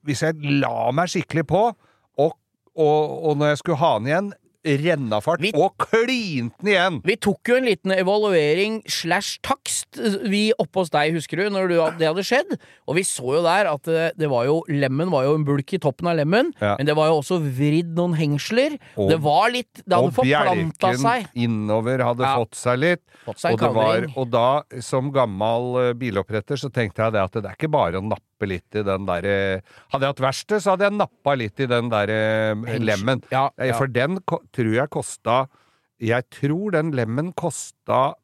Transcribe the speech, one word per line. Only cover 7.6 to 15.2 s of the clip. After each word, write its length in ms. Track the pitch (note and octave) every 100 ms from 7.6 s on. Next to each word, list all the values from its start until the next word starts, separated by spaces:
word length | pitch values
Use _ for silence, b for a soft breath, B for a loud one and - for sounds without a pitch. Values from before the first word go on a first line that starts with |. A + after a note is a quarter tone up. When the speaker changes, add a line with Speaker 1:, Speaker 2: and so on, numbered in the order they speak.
Speaker 2:
liten 280 | B3+ F#3 F#3+
evaluering 880 | F#3+ F#3 G#3 G#3+ F3 D3 E3 G#3 A3 -
slash 480 | - E3 F3+ - -
takst, 540 | - C4+ - - - -
eh, 200 | A#3 G3 A3+
vi 240 | G3+ G#3+ -
oppe 200 | E3+ F#3+
hos 80 | E3+
deg, 220 | D3 D3+
husker 220 | E3 - D#3
du, 60 | G#3
når 200 | G3 F#3+
du, 60 | E3+ D#3+ E3
det 100 | D#3+
hadde 140 | F3 G3
skjedd. 300 | B3 F4+ D4 b b
Og 100 | - D#3+
vi 60 |
så 340 | F#3+ - B2+ D3+
jo 60 |
der 200 | E3+ F#3 G3
at, 160 | D3 -
eh, 240 | D#3+ E3 -
det 100 | D3+
var 140 | B2+
jo, 200 | B2+ D#3+ E3
lemmen 420 | C#3+ C3+ C3+ F3+
var 140 | D3